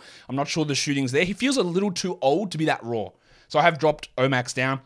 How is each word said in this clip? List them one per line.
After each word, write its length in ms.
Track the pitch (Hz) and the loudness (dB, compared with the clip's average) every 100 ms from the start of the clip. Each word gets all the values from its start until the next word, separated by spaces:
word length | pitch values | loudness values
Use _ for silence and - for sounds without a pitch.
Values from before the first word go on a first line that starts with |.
| - - - | -6 -20 -8
I'm 80 | 131 | -6
not 120 | 143 | -2
sure 160 | 170 | -2
the 120 | 147 131 | -2 -2
shooting's 360 | 151 139 131 | 0 -2 0
there. 120 | 139 | 2
He 100 | 180 | 0
feels 240 | 202 262 269 | 0 0 0
a 60 | |
little 280 | 180 170 202 | 0 0 -2
too 280 | 175 185 - | -2 -6 0
old 300 | 135 156 208 | 2 2 0
to 60 | 156 | -2
be 60 | 156 | -2
that 180 | 135 | -2
raw. 240 | 117 117 92 - _ _ _ | -2 -4 -6 -12 _ _ _
So 100 | 151 | 2
I 60 | |
have 160 | 170 156 | 4 4
dropped 360 | 156 147 - - | 2 0 -6 0
Omax 360 | 131 131 123 | 2 2 0
down. 280 | - 131 135 | -2 -2 -2